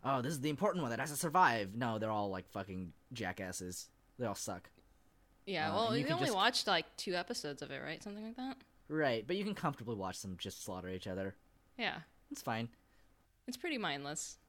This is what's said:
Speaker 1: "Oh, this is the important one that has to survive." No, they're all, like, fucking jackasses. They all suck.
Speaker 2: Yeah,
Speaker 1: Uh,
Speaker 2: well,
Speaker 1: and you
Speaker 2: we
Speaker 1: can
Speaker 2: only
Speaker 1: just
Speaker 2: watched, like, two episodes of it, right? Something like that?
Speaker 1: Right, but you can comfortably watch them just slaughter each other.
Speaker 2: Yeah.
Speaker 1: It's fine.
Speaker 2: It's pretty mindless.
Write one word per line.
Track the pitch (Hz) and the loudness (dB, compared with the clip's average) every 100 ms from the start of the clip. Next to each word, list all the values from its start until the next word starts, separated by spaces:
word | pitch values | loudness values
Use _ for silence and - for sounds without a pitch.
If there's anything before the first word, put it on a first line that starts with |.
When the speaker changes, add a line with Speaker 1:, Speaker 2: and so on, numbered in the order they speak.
Speaker 1:
"Oh, | - 135 | 2 2
this | 123 | 2
is | 156 | 0
the | 143 | 0
important | 143 208 180 | 2 2 4
one | 139 | 0
that | 113 | 0
has | 139 | -2
to | 147 | 0
survive." | 170 160 - 117 101 | 2 8 8 8 0
No, | 107 120 110 | 0 0 2
they're | 110 | 0
all, | 107 101 | 2 0
like, | 95 92 | -2 -4
fucking | 104 95 92 92 - - | -6 -6 -6 -8 -10 -14
jackasses. | 120 95 90 92 92 90 90 - _ _ - | -4 -4 -2 -4 -4 -6 -8 -10 _ _ -4
They | 120 | -2
all | |
suck. | 98 - 90 - - - - - - _ - - | -2 -4 -8 -10 -20 -20 -20 -20 -20 _ -18 -6
Speaker 2:
Yeah, | 185 156 | 0 2
Speaker 1:
Uh, | |
Speaker 2:
well, | 170 226 | 2 2
Speaker 1:
and | 233 | 2
you | |
Speaker 2:
we | 254 | 2
Speaker 1:
can | |
Speaker 2:
only | 330 359 | 2 4
Speaker 1:
just | 202 | 6
Speaker 2:
watched, | 214 247 - | 4 4 4
like, | 175 - - | 2 2 -8
two | - | -2
episodes | 180 180 156 151 143 | -2 -2 -4 -4 -6
of | 139 | -8
it, | 139 | -6
right? | 143 156 | -6 -6
Something | - 202 | -8 -10
like | 220 233 | -10 -8
that? | 262 262 - - - | -8 -8 -16 -20 -4
Speaker 1:
Right, | 151 147 113 110 | 2 4 4 2
but | 185 | 0
you | |
can | 208 | 0
comfortably | 202 165 135 113 110 | 0 -2 -2 -4 -2
watch | 95 92 | -2 -4
them | 98 92 | -6 -6
just | 104 - | -6 -6
slaughter | - 92 90 | -6 -6 -4
each | 92 101 | -4 -4
other. | 92 95 - - - _ - | -2 -2 -6 -18 -20 _ -4
Speaker 2:
Yeah. | 214 - 165 - _ | -4 -4 -10 -20 _
Speaker 1:
It's | 285 | -8
fine. | - 113 117 - _ - - _ _ _ - | -2 -2 -4 -8 _ -20 -20 _ _ _ -12
Speaker 2:
It's | 247 | -6
pretty | 349 277 | -4 -2
mindless. | 190 143 143 156 - - | 0 -2 -4 -6 -8 -10